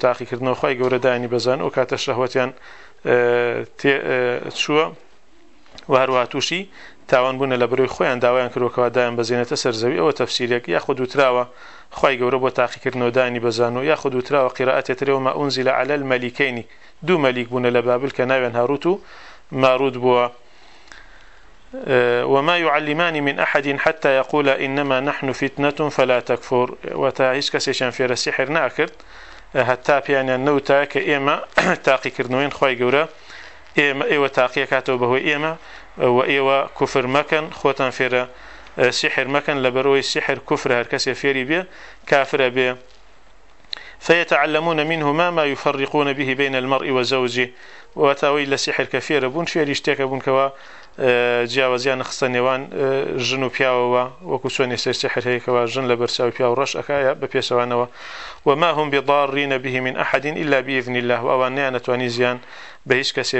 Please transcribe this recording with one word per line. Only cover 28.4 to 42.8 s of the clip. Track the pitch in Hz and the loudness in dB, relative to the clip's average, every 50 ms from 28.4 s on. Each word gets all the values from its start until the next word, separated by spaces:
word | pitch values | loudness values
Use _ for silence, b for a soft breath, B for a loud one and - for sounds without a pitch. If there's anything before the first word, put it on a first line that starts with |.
| 131 131 | -2 0
ناکرد، | 156 165 143 120 - - 156 - - - B B B B B B B B B B - | 0 0 0 0 0 -2 -4 -4 -4 -14 B B B B B B B B B B -2
هەتا | 143 120 120 127 - - - 147 135 131 | 0 0 0 0 0 2 2 2 2 2
پێیانیان | - 143 135 131 131 127 127 131 | 0 0 0 2 0 0 0 2
نەوتا | 147 147 139 139 - 139 143 143 143 | 2 2 2 2 2 2 2 2 0
کە | - 139 - - | -2 -2 0 0
ئێمە | 147 139 139 143 156 - - - - - | 0 0 0 0 -2 -2 -4 -2 -2 0
<clears throat> | - 185 170 - - | 2 2 0 0 2
تاقیکردنەوەین | 147 135 127 - 127 - - 127 120 127 131 143 139 - | 2 2 2 0 -4 -6 -4 -4 -2 0 0 0 -2 0
خوای | - 143 135 127 117 | 0 0 0 2 2
گەورە، | 123 123 127 143 160 160 B B B B B B B B B B B B - 156 | 2 2 4 2 0 -2 B B B B B B B B B B B B 0 0
ئێمە، | 147 143 135 139 151 160 | 2 2 0 0 0 0
ئێوە | 156 147 139 131 - 139 | 2 2 0 2 2 2
تاقیە | 123 123 - 143 135 - | 2 2 0 -2 -2 0
کاتەوە | 139 131 127 - 131 123 | -2 -2 0 0 0 0
بەهۆی | 123 120 127 135 - 151 | 2 2 0 0 0 0
ئێمە، | 147 143 151 160 165 - B B B B B B - - - 123 120 | -2 0 -2 -4 -6 -8 B B B B B B -4 0 2 4 4
و | 123 131 175 | 4 2 2
ئێوە | 143 139 135 135 139 139 - - - - | 2 2 2 2 2 2 0 -2 -2 -4
کوفر | 139 - - 139 127 127 131 | -2 0 0 0 0 2 0
مەکەن، | 147 147 - 160 151 156 156 - - | 0 2 2 0 -2 -2 -4 -8 -2
خۆتان | - 139 131 - 135 127 117 | 0 0 0 2 -2 -4 -2
فێرە، | - 131 123 123 123 127 123 B B B B B B B B B - 131 123 | -2 -2 0 0 -2 -2 -4 B B B B B B B B B 2 2 2
سحر | 120 - - 147 - 143 131 127 139 | 2 0 -2 0 0 -2 -2 0 -2
مەکەن، | 143 143 - 147 139 127 | -2 0 0 -2 0 0
لەبەرەوەی | 127 123 131 131 139 139 139 127 - | 0 0 2 2 4 2 2 0 0
سحر | - 156 - - 139 120 - - | -4 -2 -2 -2 -4 -4 -2 -4
کوفرە، | 156 139 - 139 123 120 | -4 -2 0 0 0 0
هەر | 117 - | 0 -2
کەسێ | - 135 - 135 120 - | -4 -2 -2 -2 -4 -2
فێری | - 139 135 131 127 131 | -2 0 0 0 -2 -2
بێ | 160 180 180 - B B B B B B - - | -2 -2 -4 -6 B B B B B B 0 2
کافرە | 147 139 135 - - 139 131 123 120 | 2 2 2 2 0 2 2 2 2
بێ. | 131 127 127 127 123 | 2 0 0 0 -4